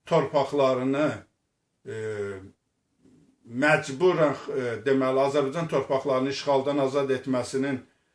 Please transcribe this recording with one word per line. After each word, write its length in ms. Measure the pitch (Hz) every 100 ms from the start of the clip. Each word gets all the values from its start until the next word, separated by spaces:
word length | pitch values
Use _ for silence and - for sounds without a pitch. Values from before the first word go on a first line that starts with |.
| -
torpaqlarını, 1000 | 165 135 147 135 143 135 127 131 139 151 113 - _ _ _ _ _
e, 100 | - 110 110 104 101 95 95 _ _ _ _ _ _ _ _ _ 117
məcburən, 840 | 120 151 151 - 131 185 165 147 135 -
e, 140 | 139 123 110 127
deməli, 340 | 135 131 135 135
Azərbaycan 420 | 147 135 160 160
torpaqlarını 640 | 143 135 131 143 127 135
işğaldan 460 | 135 143 135 135 143
azad 320 | 135 143 139
etməsinin, 720 | 127 135 127 - 131 139 123 - _ _